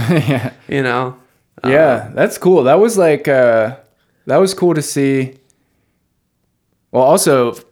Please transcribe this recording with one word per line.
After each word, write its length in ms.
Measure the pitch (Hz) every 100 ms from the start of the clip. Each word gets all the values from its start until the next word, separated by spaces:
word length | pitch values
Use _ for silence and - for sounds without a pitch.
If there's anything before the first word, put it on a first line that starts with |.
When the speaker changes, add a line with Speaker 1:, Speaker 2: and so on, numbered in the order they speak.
| 117 165
Speaker 1:
<laughs> 60 | 123
Yeah. 220 | 131 117 - -
Speaker 2:
You 160 | 139
know? 340 | 131 123 127 135 _ _ _ - -
Speaker 1:
Yeah, 420 | 143 156 113 107
Speaker 2:
Um, 80 | -
Speaker 1:
that's 220 | 214 -
cool. 260 | 175 180
That 160 | 127 170
was, 180 | 226 214
like, 300 | 165 143 147
uh, 480 | 131 120 113 110 131 _ _ _ _ -
that 100 | 143
was 160 | 190
cool 200 | 190 175
to 80 | 156
see. 540 | 147 143 139 135 131 - _ _ _ _ _ _ _ _ _ _ _ _ _ _ _
Well, 120 | 120
also, 520 | 131 196 175 131 120 - -